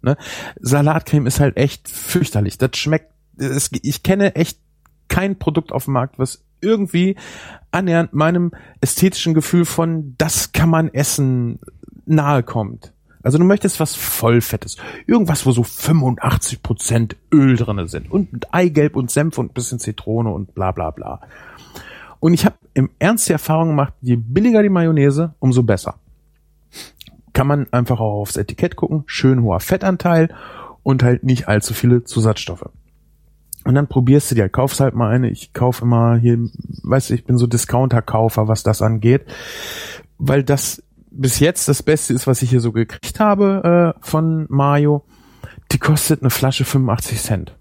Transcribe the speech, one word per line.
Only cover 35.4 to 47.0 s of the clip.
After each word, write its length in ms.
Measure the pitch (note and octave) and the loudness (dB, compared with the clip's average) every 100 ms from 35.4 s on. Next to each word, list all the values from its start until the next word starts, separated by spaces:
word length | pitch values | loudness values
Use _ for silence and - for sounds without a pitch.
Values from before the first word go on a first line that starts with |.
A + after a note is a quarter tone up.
| - | -12
kauf 280 | - B2 B2 | -2 0 0
immer 340 | A#2+ A#2+ A#2 A#2 | 2 2 4 4
hier, 220 | A#2 A#2 A#2 - - - | 2 2 -2 -8 -14 -12
weißt 280 | - C3 - | -2 0 0
du, 40 | |
ich 100 | A#2+ | -4
bin 140 | - B2+ | 0 0
so 80 | A#2+ | 2
Discounter-Kaufer, 1000 | A#2 - B2 C3 A#2+ - A2 A2+ - G#2+ | 0 -2 0 2 0 0 0 0 0 0
was 160 | A2 | 0
das 180 | - A2 | 0 0
angeht. 400 | G#2+ A2+ A2+ C3+ - - - - - - - - - _ | 0 0 2 2 0 -18 -16 -14 -14 -14 -14 -18 -20 _
Weil 240 | C#3 C#3 | 0 0
das 400 | C3+ C#3+ - - _ _ _ | 2 0 -2 -10 _ _ _
bis 240 | - C3 - | -4 -2 2
jetzt 280 | D3+ F3 - | 2 2 -2
das 140 | C#3+ | -2
Beste 300 | - D3+ - | 2 0 0
ist, 120 | B2 - | -2 0
was 140 | C3 | 0
ich 80 | B2 | 2
hier 100 | B2 | 2
so 120 | A#2 | 0
gekriegt 480 | A2 A2+ - - - | -2 -4 -6 -12 0
habe, 720 | G#3+ G3+ G3+ G3 E3+ F3 E3+ - | 2 4 2 2 2 4 2 0
äh, 40 | |
von 420 | - D#3 D#3+ D#3+ D#3 | -2 0 0 -2 -2
Mayo. 560 | C#3 C#3 C#3+ D3 D3 - _ - - - - - | 2 2 4 2 0 -4 _ -20 -20 -20 -20 -4
Die 80 | - | -2
kostet 440 | - D3+ - D#3 | 2 0 2 0
eine 80 | C3 | 0
Flasche 340 | - C3 B2+ | 0 0 0
fünfundachtzig 560 | C3 C#3 C3 A2 | 0 0 0 -2